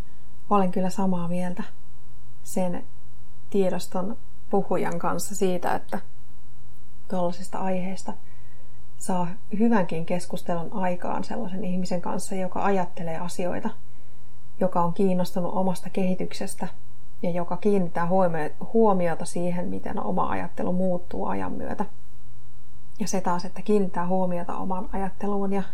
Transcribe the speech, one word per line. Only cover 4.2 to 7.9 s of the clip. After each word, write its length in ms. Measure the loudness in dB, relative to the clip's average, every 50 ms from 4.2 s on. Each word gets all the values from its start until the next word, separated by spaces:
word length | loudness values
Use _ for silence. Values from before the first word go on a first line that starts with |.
| 0 0 0 0 0 0
puhujan 500 | 0 0 2 0 0 0 0 0 0 0
kanssa 360 | 0 0 0 0 0 0 0
siitä, 400 | 0 0 0 0 0 0 0 0
että 240 | 0 0 0 0 0 0 0 0 0 0 0 0 0 0 0 0 0 0 0 0 0 0 0 0 0 0 0
tuollaisesta 480 | 0 0 0 0 0 0 0 0 0
aiheesta 560 | 0 0 0 0 0 0 0